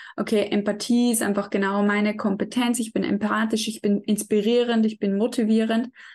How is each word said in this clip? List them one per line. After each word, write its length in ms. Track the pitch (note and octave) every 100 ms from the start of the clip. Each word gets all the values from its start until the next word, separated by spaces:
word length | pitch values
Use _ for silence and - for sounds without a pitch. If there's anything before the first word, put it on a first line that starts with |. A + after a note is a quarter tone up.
| - -
„Okay, 320 | G3+ G#3+ G3+
Empathie 640 | G3+ G#3 G#3 - A#3+ A#3+
ist 100 | A3+
einfach 280 | G3+ G3+ G3
genau 320 | G3+ G3 G3+
meine 340 | G#3 G#3 G#3 G#3
Kompetenz, 640 | G#3+ G3+ G#3 B3+ A#3+ A#3+
ich 140 | A3
bin 120 | G3+
empathisch, 640 | - G3+ G#3+ G#3+ A3 G#3+ A3
ich 120 | -
bin 220 | G#3 G3+
inspirierend, 800 | - G#3 - G#3 G#3+ A#3+ A#3+ A3+ A3
ich 120 | G#3+
bin 180 | G3+ G3
motivierend“, 760 | B3 B3 A3 A3 A3 A3+ C4 - -